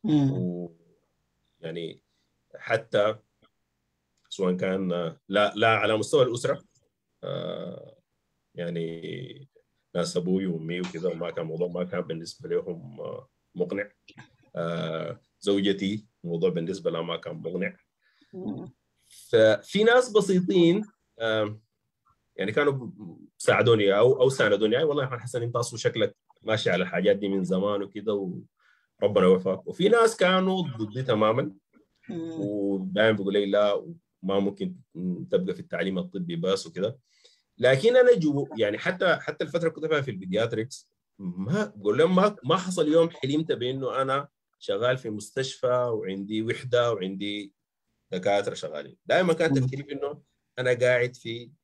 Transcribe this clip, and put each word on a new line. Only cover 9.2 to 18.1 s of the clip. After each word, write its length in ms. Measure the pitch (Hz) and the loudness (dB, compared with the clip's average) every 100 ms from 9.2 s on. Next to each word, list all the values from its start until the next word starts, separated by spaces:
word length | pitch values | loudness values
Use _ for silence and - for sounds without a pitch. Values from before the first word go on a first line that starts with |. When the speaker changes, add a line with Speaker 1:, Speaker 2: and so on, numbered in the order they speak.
| 87 - - _ _ _ _ 90 | -14 -18 -20 _ _ _ _ -6
Speaker 2:
ناس 220 | 85 87 | -4 -4
أبوي 280 | 87 92 95 | 0 0 0
وأمي 340 | 80 80 87 | -4 -6 -6
وكذا، 320 | 90 82 90 | -6 -4 -6
ما 180 | 82 85 | -4 -6
كان 120 | 82 80 | -6 -8
الموضوع 220 | 80 87 | -4 -4
ما 160 | 87 | -4
كان 180 | 90 90 | -6 -6
بالنسبة 480 | 85 82 82 - 82 | -6 -8 -10 -16 -4
لهم، 520 | 87 98 82 - - | -4 -4 -12 -12 -14
آه، 280 | 80 80 - _ _ 90 | -12 -12 -16 _ _ -6
مقنع. 360 | 90 98 101 _ - - - _ _ - | -6 -4 -8 _ -20 -20 -20 _ _ -8
آه، 680 | 85 85 82 80 82 - _ _ | -6 -4 -6 -6 -8 -12 _ _
زوجتي 640 | 101 101 98 95 98 107 - _ | 0 2 2 0 -2 -4 -10 _
الموضوع 260 | 85 85 92 | -8 0 0
بالنسبة 420 | 85 82 82 82 | 0 -4 -4 -4
لها 100 | 82 | -4
ما 160 | 85 82 | -6 -6
كان 180 | 85 82 | -8 -10
مقنع. 420 | 82 90 98 - _ _ _ | -8 -6 -6 -8 _ _ _